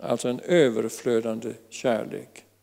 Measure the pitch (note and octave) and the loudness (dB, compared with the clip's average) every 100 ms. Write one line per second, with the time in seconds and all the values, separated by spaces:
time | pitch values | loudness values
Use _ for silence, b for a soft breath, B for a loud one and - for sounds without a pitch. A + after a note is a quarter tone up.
0 | - A#2+ B2+ B2 - F3 C3+ A2 A2 - | -4 -2 -2 -4 2 6 6 4 -2 -4
1 | B2+ A2+ A#2 A2 A#2 G2+ - - C3+ A2 | 0 0 0 -4 -8 -10 -14 -4 0 0
2 | - - - - - _ | -2 -10 -12 -20 -20 _